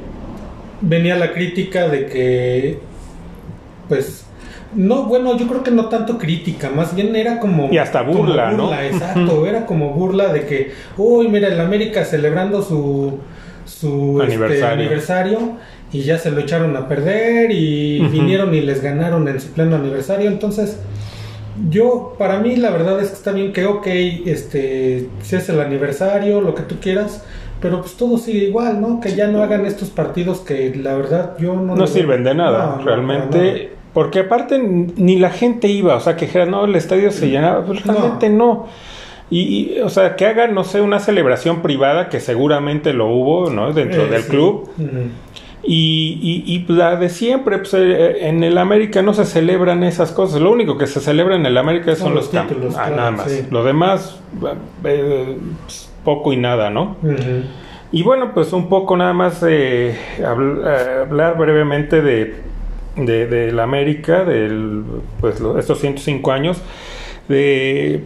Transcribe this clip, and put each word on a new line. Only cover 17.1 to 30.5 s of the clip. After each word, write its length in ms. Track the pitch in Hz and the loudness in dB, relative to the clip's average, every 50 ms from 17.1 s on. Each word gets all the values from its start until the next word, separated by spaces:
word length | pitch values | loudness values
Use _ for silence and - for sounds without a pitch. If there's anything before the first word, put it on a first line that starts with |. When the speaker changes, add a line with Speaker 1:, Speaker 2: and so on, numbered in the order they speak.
| 202 226 226 233 233 233 233 226 | 0 2 2 2 2 2 2 2
Speaker 1:
y 500 | 196 165 156 151 147 147 147 147 147 143 | 2 2 0 0 0 0 -2 0 0 2
Speaker 2:
Ujú. 100 | 156 - | 2 2
Speaker 1:
vinieron 440 | 151 156 156 180 190 196 196 180 160 | 2 2 2 2 2 2 2 2 0
y 80 | 151 | 0
les 200 | 139 139 135 131 | 0 0 -2 -2
ganaron 460 | 135 143 143 156 170 175 170 160 147 139 | -2 -2 -2 -2 0 0 0 0 0 0
en 120 | 131 131 | -2 -4
su 120 | - - | -6 -6
pleno 240 | - 160 165 165 160 | -2 0 2 2 2
aniversario". 520 | 147 139 135 131 131 135 - 196 202 208 208 | 0 0 -2 -4 -4 -4 -2 0 0 0 0
Entonces, 520 | 190 - 214 202 - 214 208 - - - - - - - - - - - - - - - - - - 208 196 156 | 0 -2 -2 -4 -2 -2 -2 -4 -4 -8 -10 -12 -10 -10 -12 -12 -12 -14 -14 -14 -14 -14 -14 -12 -8 -4 -2 0
yo, 460 | 160 214 233 247 240 - - - - - | 2 4 4 4 2 0 -4 -6 -4 -2
para 220 | 196 185 196 208 | -2 0 0 0
mí, 160 | 226 247 247 | 0 2 2
la 140 | 247 233 208 | 2 2 2
verdad 280 | 175 160 165 190 196 202 | 2 0 0 0 0 0
es 80 | 202 196 | -2 -4
que 60 | - | -4
está 160 | - - 202 | -6 -4 -4
bien 200 | 196 196 196 190 | -2 -2 -2 -2
que, 140 | - 185 185 | -2 0 0
ok, 200 | 208 202 208 - | 0 0 0 -2
este, 1200 | 185 180 180 180 175 170 170 - 175 147 135 - - - 139 135 135 131 131 131 127 127 123 127 - - 101 | -2 0 0 0 -2 -2 -4 -2 -2 -4 -4 -4 -4 -4 -2 -2 -2 -2 0 0 0 0 -2 -4 -8 -10 -12
si 140 | - - 185 | -6 -4 -4
es 120 | 180 180 185 | -2 -2 0
el 100 | 160 151 | 0 0
aniversario, 800 | 139 139 139 135 143 143 139 - 190 196 202 202 208 208 202 202 | 0 0 -2 -2 -2 -2 -2 -2 0 0 0 0 2 2 2 2
lo 140 | 190 160 - | 2 0 -2
que 80 | 170 | -4
tú 140 | - - 170 - | -6 -8 -8 -6
quieras, 420 | - 190 185 202 214 208 - - - - - - - - - - | -2 -2 0 0 -2 -4 -6 -12 -14 -14 -14 -14 -14 -12 -8 -4
pero 200 | - 170 180 180 | -2 -2 -2 -2
pues 160 | - - - | -4 -8 -6
todo 220 | - 247 233 226 226 | -2 0 0 0 0
sigue 280 | - 226 208 202 196 | -2 -2 -2 0 0
igual, 340 | 190 202 233 240 233 208 202 | 0 0 0 0 0 0 0
¿no? 200 | 214 233 233 - | -2 -2 -2 -2
Que 140 | - 190 180 | -2 -2 0
ya 140 | 202 208 208 | 0 2 2
no 140 | 208 208 | 2 2
hagan 220 | 208 196 208 196 202 | 2 2 0 0 0
estos 240 | 190 - - 190 - | -2 -4 -6 -8 -6
partidos 520 | - 165 151 - - 175 175 185 180 - | -4 -4 -4 -2 -2 -4 -2 -2 -4 -4
que, 340 | - - | -4 -4